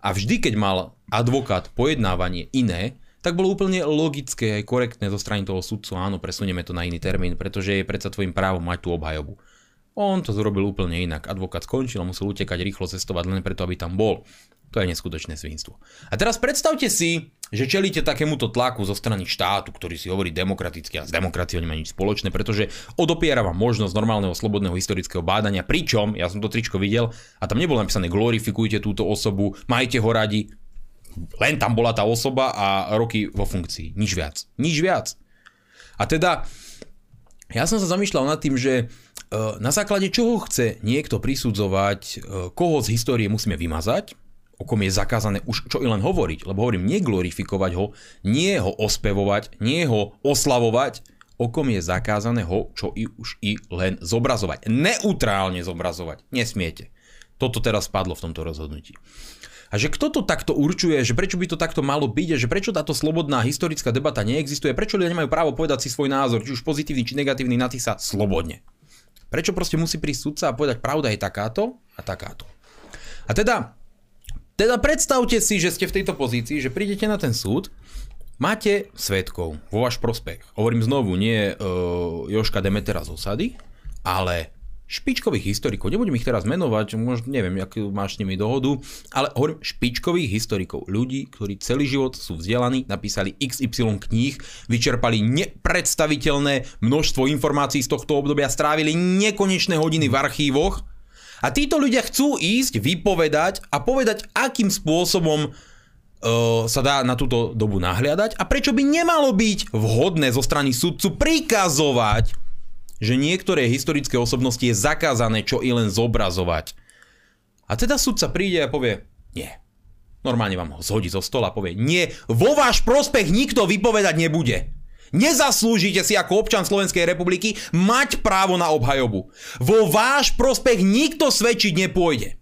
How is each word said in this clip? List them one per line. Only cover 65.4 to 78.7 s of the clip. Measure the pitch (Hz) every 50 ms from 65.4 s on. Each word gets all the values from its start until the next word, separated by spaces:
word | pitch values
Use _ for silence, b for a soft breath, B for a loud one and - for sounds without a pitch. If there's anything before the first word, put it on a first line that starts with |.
| 170 156
povedať | 127 120 160 160 143 123 -
si | 139
svoj | 120 - 147 135 135
názor, | 135 139 131 117 113 107
či | 123 139
už | 120 -
pozitívny, | - 156 143 151 - 156 127 120
či | 117 127 143
negatívny, | 143 139 135 123 135 123 123 120
na | 127
Tisa | 123 - 127 - - 107 -
slobodne. | - - - 101 107 101 95 82 82 82 76 - _ - _ _ b b b b b b b b b - -
Prečo | 135 160 -
proste | 185 180 180 - -
musí | 156 165 160 - 160
prísť | 160 151 143 - - 151
sudca | 147 - -
a | 151 131
povedať, | 117 151 143 123 113
pravda | - 127 143 156 147 120
je | 107 101
takáto | - 98 - - 101 113 117 - 208 240 247 - _ _ _ -
a | -
takáto. | - 95 90 - - - - - - - _ B B B B B B B B B B B B B
A | B -
teda, | - 214 196 240 202 - - - - - - - _ _ _ _ - _ - - - - - _
teda | - 196 226 247 233
predstavte | 190 285 311 311 - - 277 262 247 - 240 226 220
si, | - 214 196
že | 160 180 175
ste | - 190 175
v | - 196
tejto | 190 - 170
pozícii, | - 143 120 113 123 117 113 147 151 131
že | 127
prídete | 117 - 208 196 202 196 214 214
na | 214 196
ten | 202 185 -
súd, | - - 95 104 147 190 - - B B B B B B B B B - - - -
máte | 131 165 214 220 - 214